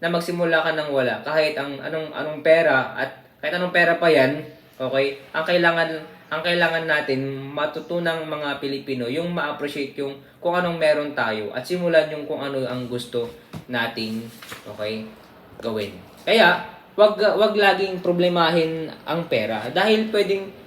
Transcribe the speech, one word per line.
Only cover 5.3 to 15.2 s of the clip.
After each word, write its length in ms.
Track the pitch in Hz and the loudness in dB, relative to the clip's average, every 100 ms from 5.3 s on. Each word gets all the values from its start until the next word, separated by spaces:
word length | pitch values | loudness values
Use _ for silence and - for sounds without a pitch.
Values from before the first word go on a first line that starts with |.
Ang 140 | 156 160 | -6 0
kailangan, 400 | 175 170 165 160 160 - - - 156 | 4 4 2 0 -2 -10 -18 -8 -6
ang 60 | |
kailangan 400 | 175 170 165 165 | 0 2 2 0
natin, 480 | 160 151 139 131 139 | 0 0 0 -2 -2
matutunang 960 | 135 139 147 151 160 - 175 170 160 156 | -6 -8 -4 -4 -4 -6 -4 -2 -2 -4
mga 320 | 151 147 143 | -6 -6 -4
Pilipino, 480 | 139 135 - 127 120 | -4 -6 -6 -4 -4
yung 240 | 147 175 | -2 -2
ma-appreciate 640 | 165 147 - 143 151 135 - | -2 -4 -4 -6 -6 -8 -6
yung 160 | 139 139 - - | -8 -8 -16 -8
kung 160 | 175 175 | -2 0
anong 160 | 180 165 | 0 0
meron 400 | 156 147 147 - | 2 2 0 -2
tayo 400 | 110 107 101 127 | -2 -2 -4 -6
at 80 | |
simulan 480 | 131 180 175 160 151 | -4 -2 2 2 0
yung 160 | 151 147 | -6 -6
kung 160 | 147 | -6
ano 160 | 139 135 123 | -4 -4 -4
ang 240 | 127 123 | -6 -6
gusto 400 | 123 - 120 117 - - - - | -8 -6 -6 -6 -10 -18 -18 -8
nating, 560 | 123 117 117 110 113 117 - - - 107 | -4 -4 -4 -6 -6 -10 -16 -18 -16 -14
okay, 400 | 107 107 110 110 - | -8 -6 -6 -10 -16